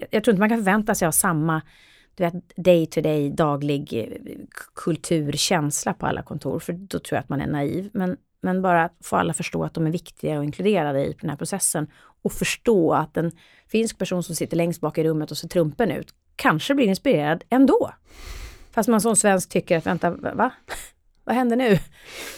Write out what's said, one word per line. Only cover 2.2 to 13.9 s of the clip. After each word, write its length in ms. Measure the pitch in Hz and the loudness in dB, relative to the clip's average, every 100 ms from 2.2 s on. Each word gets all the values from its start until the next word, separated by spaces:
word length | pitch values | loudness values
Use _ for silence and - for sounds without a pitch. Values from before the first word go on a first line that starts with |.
vet, 100 | 170 175 - - | -2 -4 -10 0
day 300 | 175 175 160 | 4 6 4
to 140 | - | 0
day, 300 | 156 151 143 | 0 0 0
daglig, 640 | 143 160 143 147 143 - | 2 0 0 -2 -2 -4
eh, 120 | 113 107 - - - | -6 -6 -10 -14 -16
k-, 380 | - - - - | -16 -18 -18 -8
kulturkänsla 1080 | - 160 - 170 147 147 - 185 147 - - | -4 -4 0 -2 0 -2 0 2 0 -2 -4
på 140 | - - | -2 -2
alla 160 | - | -4
kontor, 360 | - 151 - - | -6 -8 -6 -6
för 140 | - | -6
då 260 | 175 196 175 | -10 -8 -10
tror 180 | - 127 | -4 -6
jag 60 | |
att 60 | - | -4
man 120 | 139 | -4
är 60 | 143 | -4
naiv. 440 | 147 143 160 196 | -2 -4 -4 -6
Men, 240 | 196 185 185 _ _ | -4 -4 -4 _ _
men 200 | 185 185 | -4 0
bara 280 | 185 170 170 _ | 2 2 2 _
få 140 | - - | -4 -2
alla 160 | 170 | 0
förstå 320 | 160 175 156 | -2 -6 -6
att 100 | 156 | -4
de 120 | - 160 | -2 -2
är 40 | |
viktiga 480 | 170 - - - 151 | -2 -6 -10 -6 -4
och 60 | |
inkluderade 600 | 147 143 190 202 147 139 147 | -4 -2 0 2 2 0 -2
i 100 | - | -4
den 100 | 156 | -6
här 60 | 147 | -6
processen 500 | 160 - - 165 151 _ - _ | -6 -4 -2 -2 -4 _ -20 _
och 100 | 202 | -6
förstå 600 | - - - - 214 160 | -4 -4 -2 2 4 4
att 240 | 143 156 - | 2 0 -2
en 160 | 165 - _ _ _ | -4 -4 _ _ _
finsk 300 | 220 226 | -2 -2